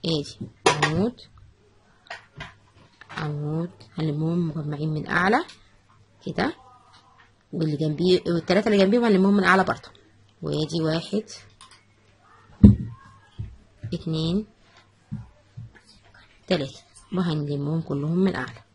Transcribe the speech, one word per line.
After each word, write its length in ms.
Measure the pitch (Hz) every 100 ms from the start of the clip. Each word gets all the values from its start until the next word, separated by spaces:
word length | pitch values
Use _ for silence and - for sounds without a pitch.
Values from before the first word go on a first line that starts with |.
| 165
ادي 340 | 151 143 - - _ -
عمود، 540 | 151 151 160 220 240 - - - _ _ _ _ _ _ - _ - - - _ _ - _ -
عمود، 600 | - 151 147 147 160 175 - - -
هنلمهم 500 | 156 147 160 175 165
مجمعين 420 | 151 147 143 156
من 180 | 156 -
اعلى، 380 | 170 185 247 359 - - _ _ _ _ _ -
كده، 280 | - 277 - - - _ - _ _ _ _ _
واللي 240 | 170 156 147
جنبيه، 440 | 156 147 180 180 160
والتلاتة 400 | 170 - 185 220
اللي 100 | 202
جنبيهم 280 | 190 240 233
هنلمهم 280 | 190 196 202
من 60 |
أعلى 200 | 185 190
برضه. 260 | 185 - - - _ _ _ _
وادي 400 | 156 147 156 165
واحد، 420 | 160 160 - 208 214 - - _ - - _ _ _ _ _ - _ - - - - - - - _ - - - _ _ 113
اتنين، 520 | 165 165 160 165 190 220 _ _ - _ _ _ - - _ _ - - - _ - _ - - _ -
تلاتة، 320 | 180 135 - _ - -
وهنلمهم 680 | 180 175 151 147 143 143 165
كلهم 360 | 160 143 151 170
من 180 | 190 -
أعلى. 280 | 127 - _